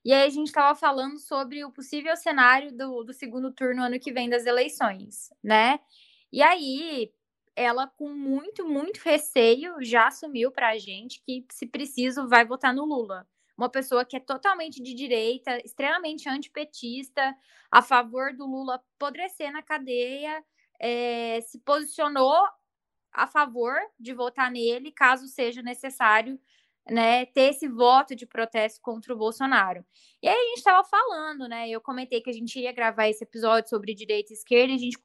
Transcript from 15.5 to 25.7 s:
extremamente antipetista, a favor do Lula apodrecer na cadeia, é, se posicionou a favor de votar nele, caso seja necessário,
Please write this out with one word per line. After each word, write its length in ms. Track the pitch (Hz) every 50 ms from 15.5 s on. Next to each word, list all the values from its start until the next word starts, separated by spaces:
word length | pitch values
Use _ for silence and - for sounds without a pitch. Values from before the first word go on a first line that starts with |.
| 247 240 240
extremamente 640 | - - - 277 285 311 359 349 311 311 302 - 294
antipetista, 1080 | 262 277 294 - _ 294 302 294 _ - - 233 240 262 269 262 _ 277 269 262 262 - _ _ _ _ _ _
a 100 | - 233
favor 540 | - - 247 240 240 226 233 254 262 277 285
do 100 | 254 285
Lula 300 | 269 262 262 269 262 254 254 - _ _
apodrecer 540 | _ 277 285 269 320 349 381 370 - 320 285 285
na 100 | 302 302
cadeia, 840 | _ 311 302 269 262 247 240 240 247 262 277 294 302 311 311 311 _ _ _ _ _ _ _
é, 600 | - 233 240 240 240 240 240 233 233 233 226 233 233
se 180 | - - 247
posicionou 760 | - - 285 302 302 294 - - 311 294 285 277 262 262 294 339 392 392 - _ _ _ _ _ _ _ _ _ _ _ _
a 160 | - 240 269
favor 500 | - 302 294 262 226 247 233 240 262 311 403 427 _
de 160 | _ 233 233 262
votar 380 | 240 247 233 240 - 262 254
nele, 400 | 247 240 233 233 240 247 262 302
caso 380 | - - 277 254 262 262 262 269
seja 340 | - - 254 240 240 247 240
necessário, 760 | 240